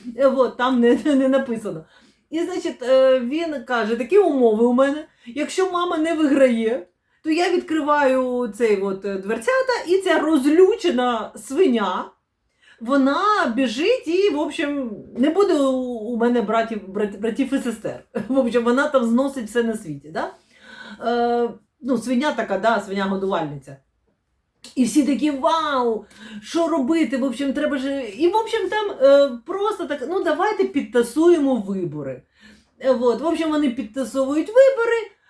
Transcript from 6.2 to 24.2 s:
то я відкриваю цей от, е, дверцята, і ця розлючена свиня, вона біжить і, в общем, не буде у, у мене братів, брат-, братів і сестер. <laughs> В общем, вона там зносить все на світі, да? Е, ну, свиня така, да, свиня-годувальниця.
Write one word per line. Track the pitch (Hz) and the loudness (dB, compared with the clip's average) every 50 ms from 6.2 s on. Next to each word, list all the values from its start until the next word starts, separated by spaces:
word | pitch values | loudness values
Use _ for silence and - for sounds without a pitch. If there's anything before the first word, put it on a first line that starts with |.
| 320 277 277 285 269 254 240 226 226 220 233 320 - - _ _ _ _ _ _ _ | 2 2 4 4 4 4 4 2 0 -2 -2 -4 -6 -12 _ _ _ _ _ _ _
то | 311 | -2
я | 311 330 349 392 | 0 0 2 2
відкриваю | 349 359 - - 320 311 285 294 294 294 285 262 262 262 262 254 247 247 247 233 196 | 0 0 -2 -2 -4 -2 0 0 2 2 2 2 2 2 0 -2 -2 -4 -4 -6 -2
цей | - 247 226 208 196 | -2 0 2 2 2
от, | 196 196 190 190 - | 0 -4 -6 -6 -6
е, | 202 196 | -8 -8
дверцята, | 196 190 196 226 240 - - 523 523 508 508 480 427 - 311 | -6 -6 -6 -6 -4 -2 0 0 0 0 0 -2 -4 0 0
і | 359 381 | 0 0
ця | 381 370 320 - | 2 2 0 2
розлючена | 285 302 320 285 254 294 302 339 381 370 453 - - 349 247 247 247 247 240 220 208 - - | 2 2 2 2 2 4 6 6 6 6 4 2 0 0 0 0 0 0 -2 -2 -4 -8 -12
свиня, | - - - 269 294 370 285 240 226 208 185 185 214 262 - - _ _ _ _ _ _ _ _ _ _ _ _ _ | -14 -12 -6 0 2 2 2 2 2 0 -2 -2 -4 -6 -10 -14 _ _ _ _ _ _ _ _ _ _ _ _ _
вона | 233 220 277 285 262 269 285 330 381 415 427 403 339 269 220 | -4 0 2 2 4 2 2 2 0 0 2 2 0 0 0
біжить | 233 269 240 214 240 311 403 494 523 - 302 | 0 0 0 0 0 0 0 0 0 0 -2
і, | 330 370 403 415 | 0 2 2 2
в | 294 285 | 2 0
общем, | 311 285 302 - 302 285 285 285 262 233 208 185 - - - | -2 -4 -4 -4 -4 -4 -2 -4 -6 -6 -8 -12 -14 -12 -2
не | 226 247 302 | 0 2 2
буде | 320 370 403 370 339 | 4 4 2 4 4
у, | 294 277 269 262 262 254 | 2 2 2 2 0 -2
у | 247 247 226 214 226 247 | -4 -6 -8 -6 -6 -2
мене | 220 233 240 240 240 214 | 0 2 2 2 2 0
братів, | 202 220 226 226 226 226 208 190 190 | 0 0 0 0 -2 -4 -8 -10 -8
брат-, | 190 202 214 202 202 190 | -4 -4 -4 -4 -4 -4
братів | 208 233 226 - 269 - 269 | -6 -4 -2 -2 -2 -2 -2
і | 269 | -4
сестер. | - 247 214 - - - - - - _ - | -4 -4 -6 -6 -8 -10 -10 -10 -14 _ -8
<laughs> | 226 202 - | -8 -6 -2
В | 262 277 | 0 0
общем, | 247 240 202 240 233 | 0 2 0 0 0
вона | 240 240 262 285 302 | 2 2 2 0 2
там | 294 269 240 | 2 2 2
зносить | 226 233 240 269 277 277 269 233 | 2 2 2 2 0 -2 -6 -8
все | 208 - 240 233 | -4 -2 -2 -2
на | 226 220 | -2 -4
світі, | 208 - 165 147 143 - 151 | -6 -8 -10 -12 -12 -14 -10
да? | 160 214 302 381 - - _ _ _ _ - - - - - - 208 - - 233 | -8 -8 -8 -8 -10 -14 _ _ _ _ -20 -20 -20 -20 -20 -20 -16 -8 -4 -2
Е, | 240 240 240 240 240 240 240 233 - - _ _ _ _ | 0 0 0 0 0 0 -2 -2 -4 -10 _ _ _ _
ну, | - 247 269 220 | -4 -2 -2 -2
свиня | - 240 262 240 294 294 233 | -2 -2 -2 0 0 0 -2
така, | 226 220 - 202 190 | -4 -4 -4 -4 0
да, | 202 226 233 208 | 0 0 0 0
свиня-годувальниця. | 202 190 190 202 196 196 196 190 196 190 196 170 160 147 147 139 - - 139 - _ _ _ _ _ _ _ _ | -2 -4 -4 -4 -2 -2 -2 -2 -2 -2 -2 -2 -4 -6 -8 -12 -14 -18 -20 -20 _ _ _ _ _ _ _ _